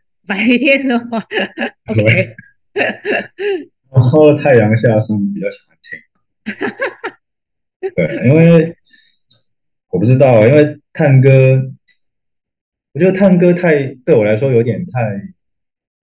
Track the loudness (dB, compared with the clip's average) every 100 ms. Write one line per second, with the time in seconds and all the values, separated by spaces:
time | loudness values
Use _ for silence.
0 | _ _ -10 -4 0 0 0 0 -2 -4
1 | -6 -10 -8 -8 -8 -8 -12 -12 -6 -2
2 | 0 -2 -4 -12 -20 _ _ -6 -6 -6
3 | -6 -6 -8 -10 -8 -8 -10 _ _ -2
4 | 2 4 4 2 2 2 2 0 0 -2
5 | -2 -4 -6 -8 -10 -12 _ _ -20 -20
6 | _ _ _ _ -18 -10 -10 -8 -10 -10
7 | -16 -16 _ _ _ _ _ _ -8 -4
8 | -4 -2 2 4 6 4 2 -6 _ _
9 | _ _ _ -20 _ _ _ _ _ -2
10 | 0 4 4 4 4 4 2 -2 _ -2
11 | 2 4 4 4 4 0 -4 -12 -20 -20
12 | _ _ _ _ _ _ _ _ _ -2
13 | 0 2 2 4 2 2 0 -2 -4 -8
14 | -2 0 2 0 0 0 -2 -6 -8 -6
15 | -6 -8 -14 _ _ _ _ _ _ _